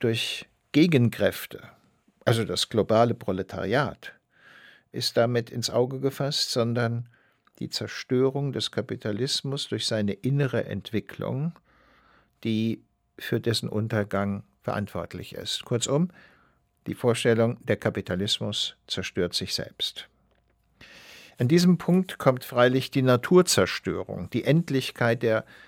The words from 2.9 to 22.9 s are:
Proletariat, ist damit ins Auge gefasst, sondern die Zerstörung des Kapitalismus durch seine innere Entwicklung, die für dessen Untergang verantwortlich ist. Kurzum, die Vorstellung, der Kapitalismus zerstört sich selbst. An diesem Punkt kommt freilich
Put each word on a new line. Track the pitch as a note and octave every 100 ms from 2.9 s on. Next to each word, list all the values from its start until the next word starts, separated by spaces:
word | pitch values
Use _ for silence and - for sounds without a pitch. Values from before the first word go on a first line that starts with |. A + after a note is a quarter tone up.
| A2 A#2+
Proletariat, | A2 - F#2 F#2 A#2+ G2 B2 B2 - - - _ _ - - - - _
ist | - A#2+ -
damit | A#2 A#2+ A2+
ins | B2 -
Auge | A2+ B2+ C3+
gefasst, | C3+ - C#3 D3 -
sondern | B2+ A#2 A#2 A#2 A#2+ A#2+ _ _ _ _ _
die | -
Zerstörung | - G#2+ - - B2+ C3+ C#3 C#3+
des | A2+ -
Kapitalismus | - G#2 A2 A2 G#2 C3+ - C#3 C#3 -
durch | A2 -
seine | A2 G#2
innere | G2 C3 C#3 C3+ A#2 -
Entwicklung, | G2 - G#2+ - - - B2+ D#3+ - _ _ _ _ _ _ _ _
die | A#2 A2 A2+ - _ _ _ -
für | - A#2
dessen | A#2 A2 A#2
Untergang | G#2+ A2+ A2 G2+ G2 G2+ G2 - _
verantwortlich | - G#2 G2+ F2+ E2 F2+ -
ist. | - - -
Kurzum, | - A#2+ A#2+ C#3 F3+ - - _ _ _ _ _ -
die |
Vorstellung, | - B2 A#2 B2 A2+ A#2 A#2+
der | - G#2
Kapitalismus | A2+ G2+ - F2+ G2+ - A2 - - - -
zerstört | - F#2 - F2+
sich | - G2
selbst. | - - - - - - _ _ _ _ _ _ _ - - - - - -
An | B2
diesem | E3+ F3+ E3+
Punkt | - F3+ F#3 -
kommt | C#3 B2+
freilich | - B2 B2 C3 -